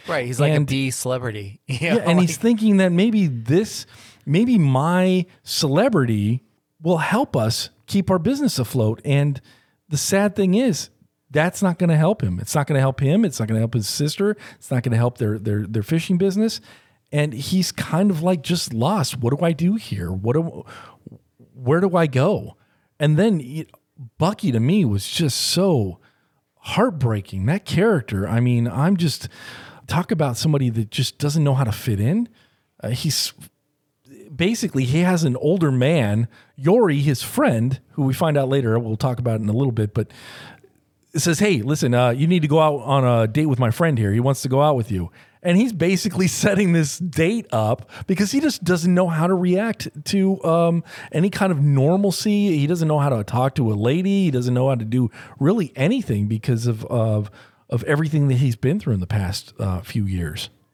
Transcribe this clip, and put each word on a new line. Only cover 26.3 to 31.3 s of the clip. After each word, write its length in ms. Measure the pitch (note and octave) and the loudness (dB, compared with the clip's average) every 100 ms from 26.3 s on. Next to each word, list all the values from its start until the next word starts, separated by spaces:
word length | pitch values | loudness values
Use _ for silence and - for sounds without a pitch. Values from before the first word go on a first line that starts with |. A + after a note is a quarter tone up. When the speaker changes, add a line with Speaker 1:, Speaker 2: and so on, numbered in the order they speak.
| _ _ _ | _ _ _
Speaker 2:
heartbreaking. 920 | - D#3+ B3 D#3+ B2+ G#2+ - F#2+ G#2 | -6 0 0 0 0 -2 -4 -4 -2
That 200 | F#3+ - | -2 -2
character, 640 | D3 A3 F3+ - F#2+ G2 | 0 2 2 0 -4 0
I 120 | A2+ | 2
mean, 280 | B2 A#2+ A#2 | 2 2 0
I'm 300 | G2+ D#3+ F#3+ | 0 2 2
just, 320 | E3+ - - - - - - - - | 0 -2 -10 -16 -20 -20 -20 -20 -4
talk 240 | C#3 F3+ | -4 -2
about 280 | F3 C#3+ A#2 | -2 -2 0
somebody 340 | D#3+ C#3+ B2 | 0 2 0
that 180 | A2+ G#2+ | -2 -4
just 300 | - B2+ - | -4 -4 -2
doesn't 240 | D3 | -2